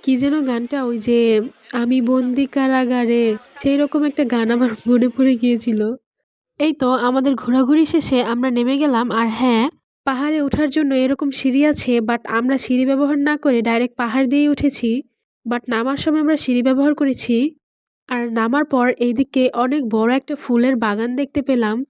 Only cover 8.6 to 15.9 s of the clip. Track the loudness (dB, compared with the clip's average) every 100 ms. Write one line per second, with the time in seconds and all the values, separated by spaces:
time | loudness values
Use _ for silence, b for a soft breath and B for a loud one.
8.6 | 0 0 0 0 0 0 -2 0 2 2
9.6 | 0 _ _ _ -6 -2 -2 -2 -2 0
10.6 | 0 0 0 0 0 0 -4 -2 -2 2
11.6 | 2 0 0 0 0 -4 -2 -2 0 -2
12.6 | 0 0 2 0 0 0 0 0 0 0
13.6 | 0 0 -2 -4 -2 0 2 2 2 2
14.6 | -2 -2 -2 -4 -6 _ _ _ -6 -6
15.6 | -2 -2 -2